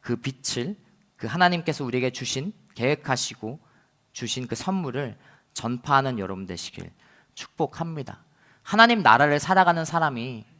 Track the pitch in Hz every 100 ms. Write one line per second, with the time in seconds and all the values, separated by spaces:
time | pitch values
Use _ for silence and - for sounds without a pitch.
0 | - 120 - 131 - - 127 208 _ _
1 | _ _ 117 160 180 175 165 147 135 123
2 | 127 123 123 - 160 - _ - 120 147
3 | - 127 - - 110 143 _ _ _ _
4 | _ - 120 - 123 - - 190 160 123
5 | 135 107 _ _ _ - 117 123 135 139
6 | 135 123 95 95 95 87 - - 87 _
7 | _ _ _ - - _ 151 - 165 160
8 | 131 - _ _ _ _ - 208 233 233
9 | 143 117 147 147 147 190 180 170 156 165
10 | 160 127 120 120 107 _